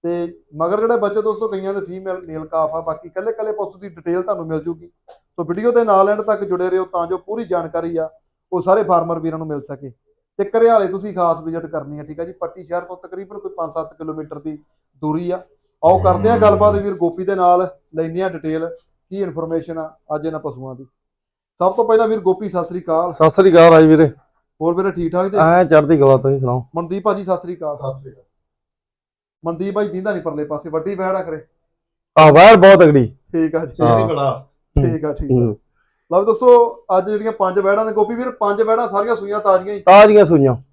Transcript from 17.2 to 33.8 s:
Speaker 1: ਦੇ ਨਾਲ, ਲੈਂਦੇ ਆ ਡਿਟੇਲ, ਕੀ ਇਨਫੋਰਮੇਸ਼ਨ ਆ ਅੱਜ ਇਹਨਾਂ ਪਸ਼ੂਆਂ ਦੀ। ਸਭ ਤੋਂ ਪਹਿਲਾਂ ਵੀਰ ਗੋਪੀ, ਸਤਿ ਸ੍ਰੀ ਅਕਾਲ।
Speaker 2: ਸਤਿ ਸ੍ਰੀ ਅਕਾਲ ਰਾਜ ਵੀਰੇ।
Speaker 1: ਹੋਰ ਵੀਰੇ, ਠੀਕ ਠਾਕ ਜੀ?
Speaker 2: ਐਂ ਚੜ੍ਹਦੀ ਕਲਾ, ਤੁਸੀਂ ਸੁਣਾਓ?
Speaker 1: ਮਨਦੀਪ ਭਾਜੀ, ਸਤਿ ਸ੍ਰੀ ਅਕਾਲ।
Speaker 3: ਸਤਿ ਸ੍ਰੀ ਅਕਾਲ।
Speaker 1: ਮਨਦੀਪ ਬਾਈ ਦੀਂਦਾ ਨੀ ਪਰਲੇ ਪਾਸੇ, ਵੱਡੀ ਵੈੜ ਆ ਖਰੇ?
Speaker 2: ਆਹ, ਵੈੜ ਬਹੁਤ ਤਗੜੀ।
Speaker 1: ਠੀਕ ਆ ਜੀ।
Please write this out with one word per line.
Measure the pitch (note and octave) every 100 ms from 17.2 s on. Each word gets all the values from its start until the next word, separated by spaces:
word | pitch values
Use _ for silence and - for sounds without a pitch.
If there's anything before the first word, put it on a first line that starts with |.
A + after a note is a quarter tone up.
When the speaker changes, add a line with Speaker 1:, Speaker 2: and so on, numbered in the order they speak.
| F#3
Speaker 1:
ਦੇ | F#3+
ਨਾਲ, | F3 F3+ F#3 - _ D#3
ਲੈਂਦੇ | E3 E3+
ਆ | F#3+
ਡਿਟੇਲ, | E3 D#3 D#3+ E3 E3 _ _ _
ਕੀ | F#3+
ਇਨਫੋਰਮੇਸ਼ਨ | F#3 D3+ E3 E3 E3 D#3+
ਆ | D#3 _ _ D3+
ਅੱਜ | D#3+
ਇਹਨਾਂ | D#3
ਪਸ਼ੂਆਂ | D3+ B2+ C3 B2+
ਦੀ। | C3 _ _ _ _ _ _ _
ਸਭ | F3+
ਤੋਂ | F#3+ A3+
ਪਹਿਲਾਂ | A3 A3+
ਵੀਰ | A3
ਗੋਪੀ, | F3+ F#3 G#3
ਸਤਿ | F3+
ਸ੍ਰੀ | E3 F3
ਅਕਾਲ। | E3+ D#3+ F3
Speaker 2:
ਸਤਿ | D#3 D#3+
ਸ੍ਰੀ | - F#3+
ਅਕਾਲ | E3+ E3+
ਰਾਜ | D#3+ D#3+
ਵੀਰੇ। | D#3 D3+ - _ _ _ _
Speaker 1:
ਹੋਰ | D#3+
ਵੀਰੇ, | F3 G3
ਠੀਕ | F3 E3
ਠਾਕ | F3+ F#3+
ਜੀ? | G3+
Speaker 2:
ਐਂ | D#3+ F3 E3
ਚੜ੍ਹਦੀ | D#3 D3 D#3+
ਕਲਾ, | C#3 C3
ਤੁਸੀਂ | C3+ C3+
ਸੁਣਾਓ? | C3 B2 B2 E3
Speaker 1:
ਮਨਦੀਪ | E3+ G3
ਭਾਜੀ, | G#3 G3
ਸਤਿ | F#3 F3+
ਸ੍ਰੀ | F3 F3+
ਅਕਾਲ। | D#3 C#3+
Speaker 3:
ਸਤਿ | C#3 C3+
ਸ੍ਰੀ | C3+
ਅਕਾਲ। | - _ _ _ _ _ _ _ _ _ _ _ _ E3
Speaker 1:
ਮਨਦੀਪ | E3 G3
ਬਾਈ | G3 G#3
ਦੀਂਦਾ | F3+ G3+
ਨੀ | F#3
ਪਰਲੇ | E3 D3 D3
ਪਾਸੇ, | D3 E3
ਵੱਡੀ | D#3 F#3+ F#3+
ਵੈੜ | F#3 F#3+
ਆ |
ਖਰੇ? | E3 D#3 _ _ _ _ _ _ _ -
Speaker 2:
ਆਹ, | D#3
ਵੈੜ | D3 G3+ G#3+
ਬਹੁਤ | F#3+ F#3+
ਤਗੜੀ। | E3 C#3+ A#2
Speaker 1:
ਠੀਕ | - _ E3 D#3+ D#3+
ਆ | D#3
ਜੀ। | -